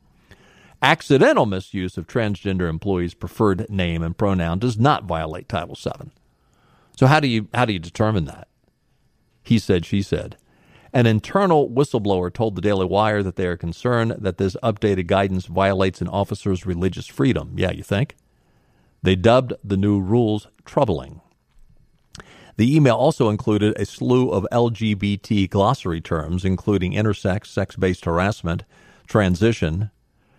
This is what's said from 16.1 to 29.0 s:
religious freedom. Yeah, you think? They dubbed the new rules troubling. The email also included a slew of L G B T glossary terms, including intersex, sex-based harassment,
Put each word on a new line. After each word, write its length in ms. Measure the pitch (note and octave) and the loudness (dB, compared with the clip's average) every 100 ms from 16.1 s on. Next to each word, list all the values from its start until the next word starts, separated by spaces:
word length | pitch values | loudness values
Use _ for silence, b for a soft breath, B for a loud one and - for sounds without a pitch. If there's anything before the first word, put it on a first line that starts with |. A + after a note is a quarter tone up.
| F#2+ G2+ G#2 G2+ F#2 F#2+ | -4 -4 -4 -4 -4 -4
religious 400 | E2+ F#2 F2 - | -2 -2 -4 -8
freedom. 480 | - C3+ F2 D2+ F2 | -2 0 0 -2 -4
Yeah, 140 | F#2 | -4
you 120 | D#2+ | -4
think? 320 | - G2+ C#3 - _ _ _ _ _ _ _ _ | -4 -2 -2 -6 _ _ _ _ _ _ _ _
They 140 | F2+ F#2+ | 0 2
dubbed 360 | A2+ B2+ A#2+ - | 4 4 2 -6
the 140 | G2 G2 | -4 0
new 240 | G#2 G2+ | 2 2
rules 480 | F#2 A#2+ A2 G#2 - _ | 2 0 2 -2 -6 _
troubling. 560 | - - A2+ D2+ D2 D#2+ - _ _ _ - _ _ _ _ - B B B - | -6 0 0 0 -6 -18 -20 _ _ _ -20 _ _ _ _ -20 B B B 0
The 180 | A#2+ | 2
email 220 | D#3 C3+ A2+ | 6 4 4
also 320 | C#3+ - A2+ | 2 2 0
included 500 | G#2 - G#2 G#2+ - | 0 0 2 2 0
a 80 | G2+ | -6
slew 440 | - B2 B2+ B2+ | -4 0 2 2
of 180 | G2 G2 | 0 -2
L 160 | A#2+ A#2+ | 0 0
G 240 | A2 A2 | 0 -2
B 240 | G2+ G2+ G2+ | 0 -2 -4
T 300 | - G#2 F#2+ | -2 0 2
glossary 520 | G#2 G2+ C3 F#2 E2 | 2 2 2 -2 -6
terms, 460 | - E2 D2+ F2+ F#2+ | -4 -4 -4 -4 -2
including 480 | F2+ - G2 F2+ | -2 0 0 0
intersex, 540 | G2 G#2+ G2 G2 G2 - | 0 -2 -2 -2 -4 -4
sex-based 580 | - F#2+ - F#2 F#2 F#2 | -6 -6 -2 -2 -2 -2
harassment, 580 | E2+ G2 - E2+ F2 - b b b | 0 0 -2 -4 -6 -8 b b b